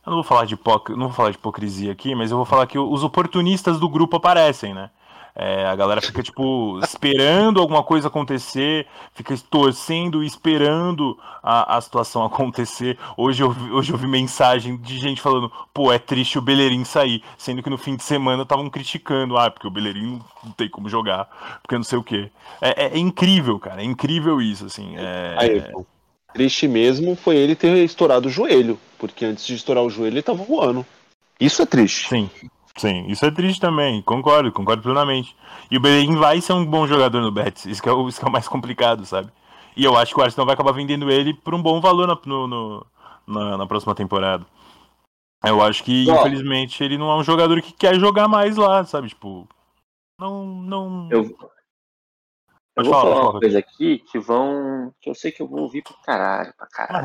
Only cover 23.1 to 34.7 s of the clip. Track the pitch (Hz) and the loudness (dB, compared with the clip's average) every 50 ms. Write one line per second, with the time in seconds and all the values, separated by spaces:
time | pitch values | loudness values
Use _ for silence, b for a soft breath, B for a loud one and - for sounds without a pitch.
23.1 | 175 - 180 185 190 180 143 120 107 95 - 95 92 95 104 123 127 - - 143 | 0 2 4 4 4 4 4 2 -2 -4 -6 -12 -12 -8 -6 -6 -6 -4 -4 -4
24.1 | 160 165 151 165 156 135 117 110 104 95 98 98 - 104 101 92 80 82 92 92 | -2 -2 0 0 0 0 0 -2 -4 -6 -10 -14 -14 -14 -14 -14 -12 -10 -10 -8
25.1 | 90 90 87 87 85 113 120 117 107 101 - - - 92 90 _ _ _ _ _ | -8 -8 -8 -6 -2 0 2 2 2 0 -2 -6 -14 -16 -16 _ _ _ _ _
26.1 | _ _ _ _ - 113 131 135 - - 160 143 120 113 117 127 131 139 165 175 | _ _ _ _ -2 0 0 0 0 0 0 0 2 4 4 4 4 2 0 -2
27.1 | 180 170 - 180 160 143 139 143 160 - - 170 180 185 175 165 - - 175 147 | -4 -2 0 2 4 4 4 2 2 2 2 4 4 4 4 2 2 2 4 4
28.1 | 131 123 123 135 127 165 240 320 175 131 120 113 107 - _ _ _ - 117 101 | 4 4 2 0 -2 -2 0 4 4 4 4 4 0 -6 _ _ _ -12 -12 -10
29.1 | - - 117 110 107 104 - - 127 113 - - 131 123 120 120 101 107 113 110 | -8 -6 -4 -4 -4 -6 -8 -10 -10 -8 -4 -2 0 0 0 0 -2 -2 -4 -2
30.1 | 113 143 - - 240 180 196 226 311 320 - 127 120 127 123 - _ _ _ _ | -2 -2 -2 -2 -4 -4 -2 -2 -2 0 0 0 0 -2 -6 -10 _ _ _ _
31.1 | _ _ _ _ _ - 131 147 - - 330 - - 131 110 92 - - - - | _ _ _ _ _ 0 0 0 2 2 0 2 4 4 4 4 2 -2 -4 -2
32.1 | 131 117 104 92 - - - - _ _ _ _ _ - - 104 92 90 90 98 | -2 -2 -2 -4 -8 -16 -20 -20 _ _ _ _ _ -4 -2 -2 -2 -2 -4 -6
33.1 | 104 - 143 151 151 185 180 190 190 185 - 175 160 151 147 139 117 107 101 - | -4 0 0 0 0 0 -2 -2 -2 0 0 0 0 2 0 0 -2 -2 -2 -2
34.1 | 113 131 131 147 147 151 139 117 - - 98 104 | -2 0 4 4 4 4 4 2 -2 -2 0 0